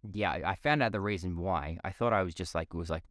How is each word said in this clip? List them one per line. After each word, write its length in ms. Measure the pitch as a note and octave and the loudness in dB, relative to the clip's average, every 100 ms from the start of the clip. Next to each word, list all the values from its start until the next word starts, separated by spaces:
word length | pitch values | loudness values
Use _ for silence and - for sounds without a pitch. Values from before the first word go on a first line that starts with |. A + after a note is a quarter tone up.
| G#2+ | -8
yeah, 160 | G2+ G2 | 0 0
I, 220 | D2 E2+ | 0 -2
I 20 | |
found 280 | F#2+ D3 D3+ | 0 2 4
out 100 | A#2 | 4
the 80 | G2+ | 2
reason 360 | G2+ G2+ F2+ E2+ | 0 0 -2 -2
why. 400 | F2 F2 D2 E2 | 0 0 0 -6
I 60 | - | -8
thought 240 | - A#2 | 0 4
I 80 | G#2+ | 4
was 100 | F#2 | 2
just, 220 | E2+ F2 | -2 -4
like, 140 | E2+ E2 | -2 -2
it 40 | E2 | -6
was, 100 | E2 | -2
like, 140 | D#2+ - | -4 -4